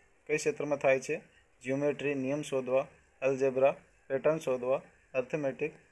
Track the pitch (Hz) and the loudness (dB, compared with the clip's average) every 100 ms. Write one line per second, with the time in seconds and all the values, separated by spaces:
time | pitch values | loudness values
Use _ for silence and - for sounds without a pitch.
0 | _ _ - 156 156 147 147 143 143 135 | _ _ -4 -2 0 -2 -2 0 4 2
1 | 131 156 - _ _ _ 123 135 147 135 | 2 -6 -8 _ _ _ -4 -2 0 0
2 | 135 143 131 147 147 135 123 131 135 - | -2 -2 -2 -4 -2 -4 0 0 -2 -8
3 | _ - 135 135 135 127 131 165 - _ | _ -4 0 2 2 4 4 2 -8 _
4 | - 135 135 160 156 127 123 135 - _ | -6 0 2 0 0 -2 0 -2 -4 _
5 | _ 131 127 160 139 120 151 - _ | _ -4 -2 -2 -4 -4 -6 -8 _